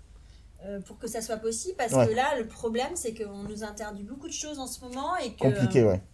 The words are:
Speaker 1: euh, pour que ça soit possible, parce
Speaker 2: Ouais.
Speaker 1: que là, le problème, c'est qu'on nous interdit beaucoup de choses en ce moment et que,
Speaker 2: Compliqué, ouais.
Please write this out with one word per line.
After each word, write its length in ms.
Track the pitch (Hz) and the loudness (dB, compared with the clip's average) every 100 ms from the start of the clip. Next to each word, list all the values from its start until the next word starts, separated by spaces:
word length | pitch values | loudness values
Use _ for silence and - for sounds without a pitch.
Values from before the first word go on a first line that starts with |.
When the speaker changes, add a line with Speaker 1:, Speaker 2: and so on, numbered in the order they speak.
| - - - - - - 185 | -20 -20 -20 -20 -20 -14 -8
Speaker 1:
euh, 140 | 202 | -8
pour 180 | 190 - | -8 -8
que 100 | 233 | -6
ça 140 | 226 | -4
soit 160 | 226 220 | -4 -2
possible, 380 | 226 226 359 370 | -2 -2 -4 -2
parce 160 | 240 | 2
Speaker 2:
Ouais. 140 | 269 220 | 6 6
Speaker 1:
que 80 | 226 | 6
là, 220 | 277 277 | 2 2
le 80 | 220 | -2
problème, 440 | - 233 233 277 349 | -4 -2 0 -2 -2
c'est 180 | 240 | -4
qu'on 300 | 226 208 196 | -6 -8 -8
nous 200 | 202 214 | -8 -8
interdit 400 | 214 208 214 202 | -8 -8 -8 -8
beaucoup 240 | 202 277 320 | -10 -10 -8
de 60 | |
choses 240 | - 302 285 | -8 -8 -8
en 100 | 254 | -8
ce 120 | - | -8
moment 340 | 247 254 302 359 | -8 -6 -2 0
et 140 | 247 | -2
que, 200 | - 135 | 2 2
Speaker 2:
Compliqué, 300 | 131 127 135 | 4 4 6
ouais. 180 | 110 95 - | 6 4 0